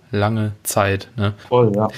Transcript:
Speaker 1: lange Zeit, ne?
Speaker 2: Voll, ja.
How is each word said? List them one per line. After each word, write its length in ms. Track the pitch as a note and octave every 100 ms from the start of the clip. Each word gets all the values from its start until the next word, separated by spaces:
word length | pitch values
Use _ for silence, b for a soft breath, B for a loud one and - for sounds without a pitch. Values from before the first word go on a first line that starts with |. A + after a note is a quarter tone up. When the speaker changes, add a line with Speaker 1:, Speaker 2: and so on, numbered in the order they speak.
| _
Speaker 1:
lange 420 | G#2 G#2 A2 G#2+ G2+
Zeit, 460 | - A2 G2 G2 - A2+
ne? 160 | G2+ G#2 B
Speaker 2:
Voll, 240 | B2 A2+
ja. 140 | G2+ G#2+